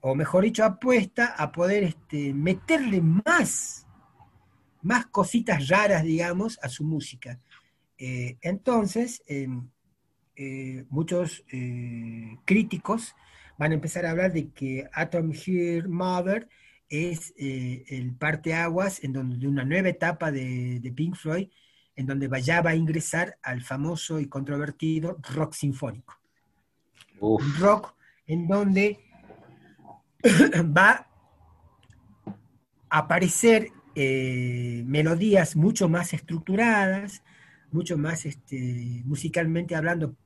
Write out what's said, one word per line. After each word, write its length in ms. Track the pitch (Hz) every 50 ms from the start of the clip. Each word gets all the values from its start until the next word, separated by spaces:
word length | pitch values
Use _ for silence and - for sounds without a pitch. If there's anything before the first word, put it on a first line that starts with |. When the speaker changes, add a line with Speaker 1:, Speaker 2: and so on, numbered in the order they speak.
Speaker 1:
o 140 | - 131 135
mejor 280 | 143 156 - - 180 190
dicho, 220 | 226 226 220 220
apuesta 680 | 220 - - - 254 254 240 196 180 _ - 240 240 - -
a 140 | 156 143
poder, 320 | - 165 175 180 202 208 202
este, 500 | 170 156 - - _ - 147 143 139 135
meterle 680 | 139 147 175 190 190 - - 320 320 269 240 196 185
más, 840 | 165 160 160 190 214 302 339 349 330 - - - - - - - - - - _ _ _ _ _ - _ _ _ _ _ _ _ _ _ _ _
más 240 | - 170 240 247 233
cositas 640 | - - - 190 185 - 240 233 - 185 147 139 131
raras, 340 | 180 196 214 202 202 160 156
digamos, 560 | 165 160 165 170 175 175 185 202 226 220 -
a 60 | - 135
su 160 | - - 151
música. 560 | 156 160 151 - - - 123 - - 123 127 _ _ - - _ _ _ _ _ _ _ _
Eh, 400 | 131 127 127 123 123 123 123 -
entonces, 840 | - 170 185 196 _ - 247 233 214 196 - 226 240 233 - - _ _
em, 420 | 147 139 139 127 127 123 123 - _ _ _ _ _ _ _ _ _ _ _ _ _
eh, 500 | - 139 135 131 135 135 131 131 131 135 _
muchos, 560 | 139 143 165 160 180 175 180 160 - - _ _
eh, 840 | - 127 123 123 120 123 120 120 120 117 117 113 113 113 113 113 113 - _
críticos 720 | - 190 214 220 - - 160 - - 208 226 - - - _ _ _ - - - - _ _
van 140 | 147 151
a 40 | 160
empezar 300 | 156 147 160 - 180 175
a 60 | 165
hablar 220 | 165 170 180 190 180
de 160 | 165 139 -
que 400 | - - 139 131 131 131 139 -
Atom 400 | - - 165 165 - 170 165 160
Heart 560 | 147 156 - - 185 180 175 175 170 170 170 190
Mother 600 | 170 175 180 185 180 180 175 185 196 226 233 _ _ _ _ _ _ _ _ _
es, 440 | 147 147 165 175 175 160 - - _ -
eh, 480 | 143 139 135 131 127 123 123 123 - -
el 260 | 143 131 123 123 123
parteaguas 880 | 127 - 151 160 160 156 165 160 165 170 170 165 180 190 196 185 - -
en 100 | 135 131
donde, 240 | 135 131 127 123 120
de 100 | 131 139
una 160 | 139 139 127
nueva 260 | 131 156 185 190 185
etapa 420 | 175 180 - 165 175 156 170 156
de, 480 | 143 135 131 127 127 123 123 123 123 123
de 100 | 120 131
Pink 240 | 123 135 156 170 185
Floyd, 340 | 180 - 156 156 175 196 190 _ _ _ _ _ _ _ _ _
en 100 | - 131
donde 220 | 131 139 139 139 135
va, 120 | 131 131
ya 220 | 127 135 165 175
va 100 | 175 170
a 40 | 160
ingresar 640 | 165 165 156 160 165 156 - - 160 175 180 - _ -
al 180 | 135 127 123
famoso 580 | 120 - 135 131 143 160 175 160 - - 160 156
y 80 | 147 139
controvertido 920 | - 135 139 139 147 143 147 147 143 _ - 160 160 160 156 170 180 - 131 - 127
rock 180 | 143 156 151 -
sinfónico. 680 | - - 143 131 131 - 123 107 117 - - - _ _ _ _ _ _ _ _ _ _ _ _ _ _ _ _ _ - _ _ -
Speaker 2:
Uf. 240 | 101 107 110 104 139
Speaker 1:
Un 180 | 143 139 156
rock 320 | 180 202 214 214 - - - _ _ _ _ _ _
en 220 | - 156 170 175 165
donde 520 | 196 202 208 196 190 190 202 208 208 - _ _ _ - - - - - - - - - - - - _ - - - - _ _ _ _ -
<clears throat> 520 | 233 196 165 311 311 - 165 170 165 143
va 320 | 170 190 208 247 - - _ _ _ _ _ _ _ - _ _ _ _ - _ _ _ _ _ - _ _ - _ _ - - - _ _ _ _ _ _ _ _ _ _
a 80 | 156 156
aparecer, 720 | 151 - 165 175 165 180 180 - - 233 226 220 220 - - - _ - -
eh, 880 | 156 139 131 131 131 131 127 127 123 123 123 123 123 123 120 120 120 120
melodías 680 | 127 135 151 156 160 165 165 196 220 202 190 170 - -
mucho 320 | 156 156 202 226 - 196 170
más 260 | 165 175 170 170 -
estructuradas, 1080 | 147 - - 170 165 160 - 185 196 233 233 226 208 196 190 190 196 202 202 196 - _ _ - - - - _ _ _ _
mucho 260 | - 160 175 175 180 151
más, 280 | 143 160 165 160 -
este, 760 | 156 143 - _ _ 139 131 127 127 123 120 120 120 123 120 123
musicalmente 720 | 127 147 147 - 165 156 170 170 160 160 170 175 170 170
hablando 400 | 160 151 165 175 170 160 139 - _ _